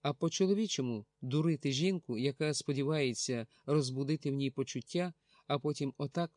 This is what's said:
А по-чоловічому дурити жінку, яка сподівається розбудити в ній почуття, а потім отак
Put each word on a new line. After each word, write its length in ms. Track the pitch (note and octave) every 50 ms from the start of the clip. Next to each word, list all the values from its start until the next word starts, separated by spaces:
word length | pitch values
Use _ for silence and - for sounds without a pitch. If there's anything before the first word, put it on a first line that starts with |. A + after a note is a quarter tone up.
| -
А 100 | D3 C3+
по-чоловічому 920 | _ E3 E3 - - F#3+ F#3 G3+ G3+ A3+ G3 - - B2+ B2 A#2 G#2+ G#2+ _ _ _
дурити 500 | - B2+ C3 D3+ D#3 E3 D#3+ C#3+ - C#3
жінку, 460 | C3+ C3 E3 F#3+ F#3+ F3 _ - A#2+
яка 360 | G#2+ B2+ C#3+ C3+ _ D#3 D3+ D3
сподівається 920 | - - - C#3+ C3+ C#3 C#3 D#3 D3+ C#3 B2+ A#2 - - - B2+ A#2 A2 _ _ _ _
розбудити 680 | - D3 D3+ C#3 B2+ B2+ C3+ C#3 C3+ D#3 D3+ - C#3+
в 20 | C#3
ній 180 | C#3 C#3 C3
почуття, 640 | - - C3+ - - C3 A#2 - - F3 F3+ F3+ E3 _ _ _ _ - _
а 120 | - C#3+ C#3+
потім 340 | - D3+ D3 - C#3+ C#3 -
отак 340 | - D3 C3+ _ E3+ E3+ E3 _